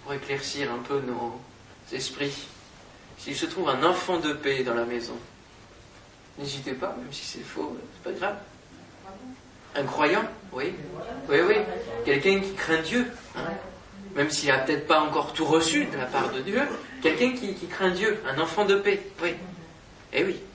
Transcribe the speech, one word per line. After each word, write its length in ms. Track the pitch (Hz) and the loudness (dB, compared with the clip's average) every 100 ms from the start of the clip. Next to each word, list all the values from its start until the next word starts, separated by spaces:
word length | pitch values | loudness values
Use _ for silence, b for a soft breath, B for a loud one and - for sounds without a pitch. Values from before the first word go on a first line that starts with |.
Pour 100 | - | -6
éclaircir 580 | 139 127 139 - 143 135 | -8 -2 -4 -4 -4 -2
un 80 | 120 | -4
peu 200 | 123 139 | -2 -2
nos 400 | 127 117 117 120 - - - - - | 0 -4 -4 -6 -14 -20 -20 -20 -8
esprits. 540 | 131 - - 143 143 - - - - - - - - | -6 -6 -2 -4 -4 -12 -18 -20 -20 -20 -20 -20 -14
S'il 180 | - 139 | -8 -4
se 100 | 160 | -2
trouve 240 | 190 160 | 0 0
un 140 | 127 | 4
enfant 340 | 160 180 - 175 | 4 4 2 0
de 160 | 151 | 0
paix 300 | 143 139 135 | 0 0 2
dans 100 | 123 | 2
la 100 | 117 | 0
maison, 340 | 120 120 117 120 - - - - - - - - - - - - | 0 -2 -4 -10 -14 -20 -20 -20 -20 -20 -20 -20 -20 -20 -20 -10
n'hésitez 360 | 143 - - | -8 -6 -6
pas, 220 | 127 - 120 | -4 -4 -6
même 120 | 123 | -10
si 140 | - - | -10 -10
c'est 180 | - | -10
faux, 320 | - - - 247 - | -10 -6 -6 -6 -12
c'est 180 | - - | -12 -8
pas 80 | - | -4
grave. 160 | 208 208 - - - - - - 190 196 254 254 - - - 143 | -4 -4 -12 -20 -20 -20 -20 -20 -18 -16 -16 -16 -20 -20 -8 -4
Un 80 | |
croyant, 400 | 135 - 151 196 226 - - | -2 2 4 4 0 -8 -12
oui. 220 | - 180 - - - - - - | -6 -6 -6 -10 -10 -10 -10 2
Oui, 80 | 143 180 | 4 6
oui. 80 | 214 - - - - - | 6 4 -4 -6 -4 2
Quelqu'un 360 | 139 180 196 | 4 6 4
qui 120 | 190 | 2
craint 280 | - - 160 | -4 0 2
Dieu, 280 | 160 240 247 - - 185 | 2 0 0 -4 -12 -8
hein. 160 | 170 - - - - - - 143 | -6 -6 -10 -16 -18 -16 -8 0
Même 140 | 151 | 0
s'il 220 | - 143 | 2 2
a 80 | 170 | 2
peut-être 260 | - 143 - | 2 0 4
pas 140 | 156 | 4
encore 340 | 151 160 143 | 6 0 -2
tout 120 | - 151 | -2 4
reçu 400 | 160 160 147 139 | 6 6 2 0
de 120 | 139 | -2
la 80 | 127 | -2
part 240 | - 127 | 0 0
de 120 | 127 | -2
Dieu, 200 | 151 220 285 - - - | 0 0 0 -2 -10 0
quelqu'un 300 | 160 190 247 | 2 4 2
qui, 240 | 254 202 180 | 2 -4 -6
qui 120 | 170 | -6
craint 240 | - 190 | 2 2
Dieu, 300 | 180 214 208 127 | 4 2 0 -2
un 100 | 139 | 0
enfant 260 | 165 - 196 | 0 2 4
de 100 | 196 | 6
paix, 260 | 202 190 - - | 6 2 -2 -4
oui. 100 | 170 - - - - - - - - | -4 -4 -10 -14 -16 -20 -20 -20 -4
Eh 100 | 127 | 0
oui. 160 | 190 107 - | 2 0 -8